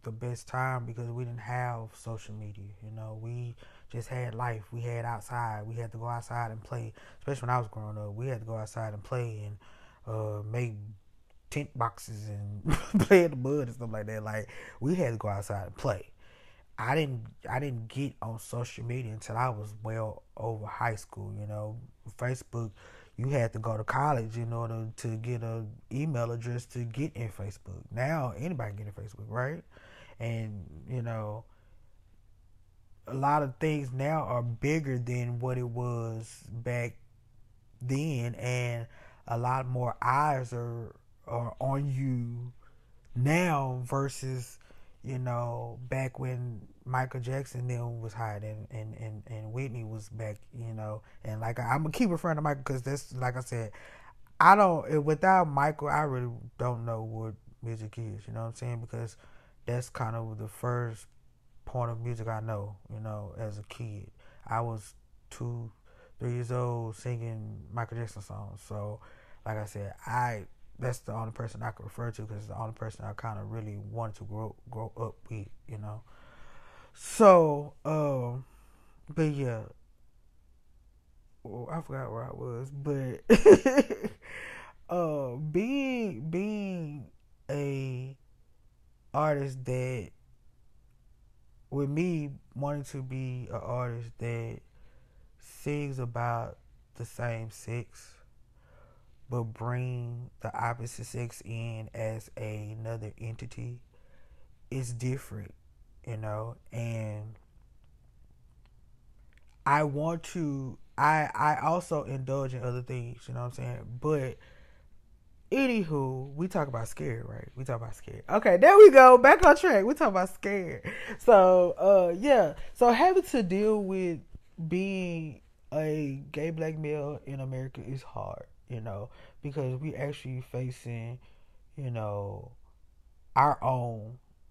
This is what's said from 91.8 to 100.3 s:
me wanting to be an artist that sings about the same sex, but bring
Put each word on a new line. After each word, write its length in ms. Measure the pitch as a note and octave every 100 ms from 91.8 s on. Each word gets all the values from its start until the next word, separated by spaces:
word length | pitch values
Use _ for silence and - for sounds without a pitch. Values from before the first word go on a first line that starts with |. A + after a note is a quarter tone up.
| C#3
me 400 | D3+ F3+ E3 D3 C#3 - -
wanting 280 | C#3+ D3
to 180 | C3+ C#3
be 460 | C3 C3 C3 B2+ A#2+
an 60 | -
artist 500 | - B2 B2 A#2 A#2 -
that 400 | A#2 A#2 A2+ - - - - - - - - -
sings 600 | - - D3 D3 C#3+ C3
about 600 | A#2+ A#2 A#2+ A#2 A#2 - - - - -
the 100 | A#2+
same 460 | - A#2+ A2+ A2+
sex, 640 | - - A#2 A2+ - - - - - - - - - - - - - -
but 140 | B2
bring 840 | A2+ A2+ A#2 B2 B2+ B2 A#2+ A#2+ B2